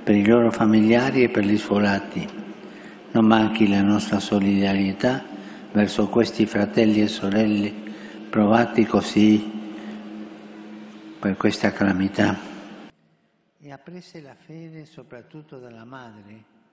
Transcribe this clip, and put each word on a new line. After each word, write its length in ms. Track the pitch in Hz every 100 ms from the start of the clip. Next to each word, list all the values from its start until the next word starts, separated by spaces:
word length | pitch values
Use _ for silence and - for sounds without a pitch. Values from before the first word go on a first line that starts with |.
per 100 | -
i 120 | 104 104
loro 240 | 120 117
familiari 720 | 110 110 110 107 120 131 135
e 80 | 120
per 140 | 110
gli 120 | 101 104
sforati. 720 | - 104 101 101 - 90 - - - - - - - - -
Non 120 | 113
manchi 420 | 110 110 107 - 104
la 140 | 101
nostra 400 | 98 104 - 101
solidarietà 1040 | - 104 98 98 98 98 98 95 127 131 - - - - -
verso 360 | 104 101 - 101
questi 360 | 117 104 -
fratelli 560 | 107 101 101 - 107 107
e 80 | 104
sorelle 640 | - 98 104 110 104 101 - - - - - -
provati 560 | 110 104 113 120 -
così 800 | 104 104 98 107 107 107 - - - - - - - 107 107 - - - - - - - - -
per 180 | 104 95
questa 340 | 107 - 104
calamità. 640 | - 101 92 98 - 104 98 - - - - - _ _ _ _ _ _ _
E 140 | 147
apprese 480 | 139 - 180 175 165
la 160 | 139 113
fede 460 | - 160 165 160
soprattutto 760 | 147 - 120 123 113 156 151 135
dalla 260 | 123 113 117
madre 680 | 131 120 107 101 110 113 _ _